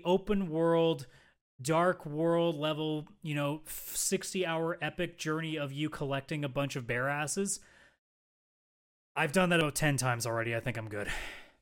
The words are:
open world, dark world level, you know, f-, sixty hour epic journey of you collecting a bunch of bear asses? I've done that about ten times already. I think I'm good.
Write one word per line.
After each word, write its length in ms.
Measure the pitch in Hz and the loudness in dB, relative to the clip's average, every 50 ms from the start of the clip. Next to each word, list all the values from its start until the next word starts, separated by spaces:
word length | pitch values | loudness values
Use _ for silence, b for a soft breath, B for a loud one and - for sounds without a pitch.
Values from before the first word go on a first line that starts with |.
| - | 2
open 460 | 175 185 190 190 214 208 196 190 160 | 2 2 2 4 2 0 0 0 0
world, 580 | 156 160 165 165 165 165 165 165 165 139 139 b b b b b b b _ _ _ - | 2 2 4 6 6 6 4 4 2 0 -4 b b b b b b b _ _ _ -6
dark 440 | 123 147 160 165 175 185 180 180 - | 0 2 4 4 4 4 2 0 -4
world 520 | 151 147 151 165 170 170 170 170 170 160 | -6 -2 0 2 4 4 4 4 2 2
level, 500 | 143 151 156 156 151 156 156 151 151 151 - - _ | 0 0 -2 0 0 0 -2 -2 -2 -4 -8 -14 _
you 140 | - 156 147 | -6 -4 -2
know, 260 | 147 147 143 151 156 - | 0 0 0 -2 -4 -8
f-, 300 | - - - - - - | -12 -12 -12 -10 -8 -4
sixty 500 | - - - 196 185 - - - 190 180 | -2 -2 0 0 -2 -2 -2 -2 -2 0
hour 320 | 165 165 160 165 165 175 - | 0 0 0 0 -2 -2 -2
epic 360 | 156 151 - - 175 165 - | -4 -6 -4 -4 -4 -4 -4
journey 380 | - - 156 156 160 160 160 156 | -6 -2 -2 -2 -2 -2 -4 -4
of 160 | 151 143 135 | -4 -4 -4
you 160 | 139 143 151 151 | -4 -2 -2 -2
collecting 540 | 151 - 151 135 139 135 - - 156 147 147 | -2 -4 -4 -2 -2 -2 -2 -4 -4 -2 -2
a 60 | 139 | -2
bunch 260 | 123 139 139 139 - | -2 -2 -2 -2 -2
of 120 | 139 120 | -6 -4
bear 200 | 113 117 123 131 | -2 -2 -2 0
asses? 520 | 143 143 147 151 143 - 196 202 196 - - B B B B B B B B B _ _ _ _ _ _ _ _ _ _ _ _ _ _ _ _ _ _ _ _ _ - | -2 -2 -2 -2 -2 -2 -2 -2 -2 -4 -6 B B B B B B B B B _ _ _ _ _ _ _ _ _ _ _ _ _ _ _ _ _ _ _ _ _ -4
I've 160 | 143 160 151 | -2 0 2
done 180 | 139 185 185 175 | 4 4 4 6
that 100 | 175 165 | 6 4
about 160 | 160 147 - | 4 2 2
ten 200 | - 160 147 139 | 2 2 2 2
times 300 | 131 131 127 120 117 110 | 2 2 2 0 0 -2
already. 300 | 120 117 113 113 117 117 | -2 -2 -2 0 0 -2
I 40 | 113 | -2
think 180 | - 127 117 | -2 -2 -4
I'm 120 | 117 110 107 | -4 -6 -6
good. 200 | 107 104 101 - B B B B B B B B B B | -6 -6 -4 -4 B B B B B B B B B B